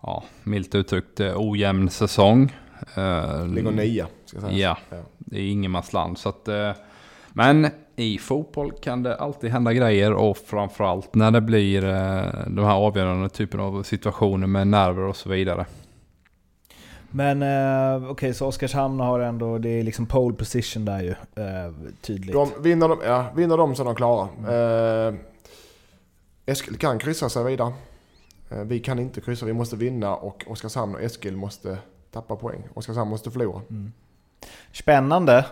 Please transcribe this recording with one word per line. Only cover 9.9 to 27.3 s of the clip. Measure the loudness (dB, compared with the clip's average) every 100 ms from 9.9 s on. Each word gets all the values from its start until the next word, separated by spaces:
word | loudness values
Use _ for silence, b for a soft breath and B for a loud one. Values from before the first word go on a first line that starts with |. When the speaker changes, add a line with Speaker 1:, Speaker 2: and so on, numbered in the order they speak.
| 6 4
Speaker 1:
och | 4 2 0
framförallt | -4 -4 -4 -2 0 0 0
när | 4 6
det | 6
blir, | 4 4 4 2
eh, | 2 0 0 0 -2 -4 -4
de | 0
här | 2 4
avgörande | 4 2 0 0 -2
typen | -4 -4 -4
av | -4 -6
situationer | -6 -4 -4 0 2 2 0
med | 2 4
nerver | 4 4 2
och | -4 -6
så | -2
vidare. | 0 0 -2 -6 B B B B _ _ _ _ _ _ B B B B
Speaker 3:
Men, | 0 2 2
eh, | 2 2 2 2 2 0 -4
okej, | -4 -4
så | -2 -4
Oskarshamn | -2 -2 0 0 0
har | 0 0
ändå... | -2 -2 -2 -2
Det | 0
är | 0
liksom | -2 -4 0
pole | 2 2 -2
position | -4 -4 -4 -6
där | -4 -4
ju, | -4
eh, | -6 -10 -12 -10 -8 -10 -12 -16 -14
tydligt. | -10 -8 -2
Speaker 2:
De, | 0 0 2
vinner | 2 4 4
de, | 2 0
ja, | 0 0
vinner | 0 2 4
de | 2
så | 0
är | -4
de |
klara. | 0 2 2 -2 -6
Speaker 3:
Mm. | -2 0 2 2 2 0 -2
Speaker 2:
Eh, | -4 -14 _ b b b b b b b _ _ _ -6
Eskil | -4 -6 -2
kan | -2 -2
kryssa | -4 -4
sig | -4